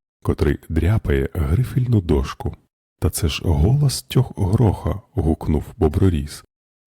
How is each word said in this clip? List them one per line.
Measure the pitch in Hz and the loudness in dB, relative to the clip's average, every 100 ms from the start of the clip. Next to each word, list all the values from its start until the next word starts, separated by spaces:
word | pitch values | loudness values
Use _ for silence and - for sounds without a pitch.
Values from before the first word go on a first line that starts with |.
| _ _ | _ _
котрий | - 71 73 71 - | -4 0 0 0 -2
дряпає | 78 87 110 - 69 67 | 0 0 0 0 0 -2
грифельну | 87 71 87 127 135 123 110 | -2 0 0 0 -2 0 0
дошку. | 85 71 67 - - - _ _ _ _ | 2 0 0 -6 -10 -10 _ _ _ _
«Та | 90 | -4
це | - 78 | -2 -2
ж | - - | -2 0
голос | 71 92 143 143 - | 2 4 4 2 -2
тьох | - 135 123 - | -2 0 0 -2
гроха», — | 92 110 110 - 85 98 - | 0 2 2 2 -4 -6 -6
гукнув | - 78 78 - 76 - - | -2 0 0 0 -2 -4 -2
боброріз, | 80 - 98 78 69 - - _ _ _ | 0 2 2 2 -4 -12 -20 _ _ _